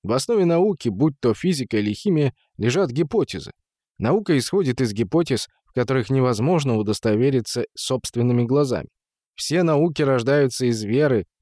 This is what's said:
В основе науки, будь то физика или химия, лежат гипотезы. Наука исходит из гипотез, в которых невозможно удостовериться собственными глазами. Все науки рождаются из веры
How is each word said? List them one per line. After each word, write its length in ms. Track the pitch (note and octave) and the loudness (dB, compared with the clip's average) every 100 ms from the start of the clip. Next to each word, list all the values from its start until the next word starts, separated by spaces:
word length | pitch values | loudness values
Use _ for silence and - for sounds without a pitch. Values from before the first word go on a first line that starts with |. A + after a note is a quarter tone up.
В 100 | F#2 | -2
основе 320 | B2+ - A3+ | -2 0 2
науки, 440 | F3 E3+ G3+ F#3 A#2+ | 2 4 2 0 -4
будь 300 | F#2+ D#3 C#3+ | 0 0 2
то 140 | A#2+ | -2
физика 440 | G#2+ F#3 D#3 A#2+ G#2+ | 0 -2 -2 -2 -2
или 140 | G#2 | -2
химия, 420 | G#2 G#3 D#3+ C#3 - _ - | -2 0 2 0 -4 _ -4
лежат 340 | A2 D3 F3 | -2 0 -2
гипотезы. 600 | B2+ D#3+ A3+ C#3+ F2+ - - _ _ _ _ | -2 -2 0 -2 -6 -12 -20 _ _ _ _
Наука 380 | G#2+ G3 G3+ D3 | 0 0 2 0
исходит 440 | - G3 D3+ A#2+ | 2 0 0 0
из 120 | B2 | -2
гипотез, 560 | G#2 A2 D#3+ E3+ - - _ | -2 0 0 0 -2 -4 _
в 80 | _ | _
которых 380 | - B2 C3 A2+ | -4 -2 -2 0
невозможно 640 | C3+ B2+ G#2+ B2+ E3+ C#3 A2+ | 0 0 0 0 0 0 0
удостовериться 920 | G#2 G#2+ A2+ G#2+ C3+ C3 A2 A#2+ - | 0 -2 0 2 2 0 -2 -6 -6
собственными 720 | - - C3 - A#2+ A#2+ A#2+ | -8 -6 -6 -4 -2 0 2
глазами. 440 | A#2+ C#3 C#3+ G2+ - _ _ _ _ | 2 0 0 -2 -6 _ _ _ _
Все 280 | - - E3 | -12 -4 0
науки 400 | E3+ D3 E3+ D3 | 2 2 0 0
рождаются 640 | C#3+ C3 A#2 D3 C3+ - B2+ | 0 2 2 2 2 0 -2
из 160 | A2+ | -2
веры 440 | G#2 B2 D3 A#2 F2 _ | -2 0 2 0 -2 _